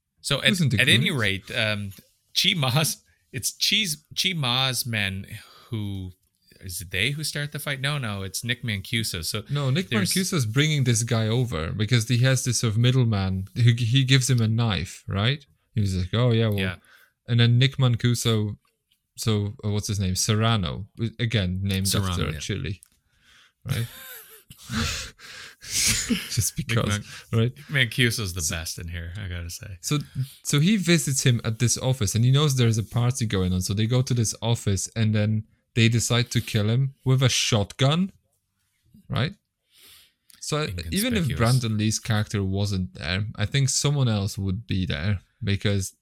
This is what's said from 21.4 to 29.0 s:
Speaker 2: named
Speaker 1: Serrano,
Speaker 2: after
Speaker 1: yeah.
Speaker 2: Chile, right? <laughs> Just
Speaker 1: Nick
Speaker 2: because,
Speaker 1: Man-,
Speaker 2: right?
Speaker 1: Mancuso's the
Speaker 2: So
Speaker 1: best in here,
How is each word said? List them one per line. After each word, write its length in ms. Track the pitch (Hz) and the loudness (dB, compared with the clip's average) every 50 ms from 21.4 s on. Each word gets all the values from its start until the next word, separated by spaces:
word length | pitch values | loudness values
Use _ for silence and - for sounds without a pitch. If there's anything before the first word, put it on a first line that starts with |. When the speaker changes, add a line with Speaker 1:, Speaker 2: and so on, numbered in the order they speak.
| 92 90 90 92 | 0 0 0 -2
Speaker 2:
named 260 | 98 98 98 95 95 98 | -2 0 0 0 0 0
Speaker 1:
Serrano, 220 | - - 98 92 | 0 0 0 0
Speaker 2:
after 200 | 90 95 98 95 | 0 -2 -2 -4
Speaker 1:
yeah. 80 | 87 71 | -4 -6
Speaker 2:
Chile, 420 | - - 104 95 90 82 98 - - _ _ _ _ _ _ _ _ _ _ - _ _ _ _ - | -6 -6 -6 -6 -6 -6 -8 -10 -12 _ _ _ _ _ _ _ _ _ _ -20 _ _ _ _ -8
right? 220 | 107 - - 117 - - - - - - - - - - 427 _ - - - - - | -6 -4 -4 -4 -6 -10 -16 -20 -20 -20 -20 -20 -20 -20 -20 _ -20 -20 -20 -14 -8
<laughs> 360 | - - - - - - - - - - - - - - - - - _ | -4 -4 -2 -2 -4 -6 -8 -12 -14 -18 -20 -20 -18 -18 -18 -20 -20 _
Just 960 | - - - - - - - - - - 240 175 - - - - - - - - | -12 -6 -4 0 0 0 0 0 0 -2 -2 -2 -2 -4 -4 -2 -2 -2 -4 -6
Speaker 1:
Nick 80 | - - | -4 -2
Speaker 2:
because, 200 | 117 113 - - | -2 0 0 0
Speaker 1:
Man-, 520 | 104 104 98 - - - - - - 117 | -2 -4 -4 -10 -16 -18 -8 -2 0 2
Speaker 2:
right? 120 | 113 123 127 - - - | 2 0 -2 -6 -10 -4
Speaker 1:
Mancuso's 640 | 143 139 127 110 - - 127 117 113 - 110 92 85 | 0 0 0 0 2 2 2 2 2 -2 -4 -6 -4
the 60 | 92 | -4
Speaker 2:
So 160 | 80 80 95 | -4 -4 -4
Speaker 1:
best 220 | 82 80 - - - | -4 -6 -8 -10 -10
in 100 | 87 85 | -10 -10
here, 240 | 87 87 | -10 -10